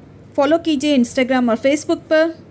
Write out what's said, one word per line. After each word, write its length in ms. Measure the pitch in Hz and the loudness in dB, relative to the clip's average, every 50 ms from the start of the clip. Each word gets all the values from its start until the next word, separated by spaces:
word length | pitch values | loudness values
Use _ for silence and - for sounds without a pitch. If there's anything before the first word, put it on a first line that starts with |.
| - - - - - - - | -20 -20 -20 -20 -20 -8 -2
फॉलो 220 | - 277 285 320 330 | -2 0 2 2 0
कीजिए 400 | 330 320 302 269 294 294 294 254 | 0 -2 -2 -2 0 0 2 2
Instagram 520 | 233 240 - 269 254 233 262 254 247 240 | 0 0 0 -2 -2 0 0 0 0 0
और 80 | 220 233 | -2 0
Facebook 420 | - 269 285 302 - - 330 311 - - | 0 0 0 0 -2 -4 -4 -4 -2 0
पर। 240 | 320 311 320 339 330 - - - | 0 2 2 0 -2 -8 -16 -20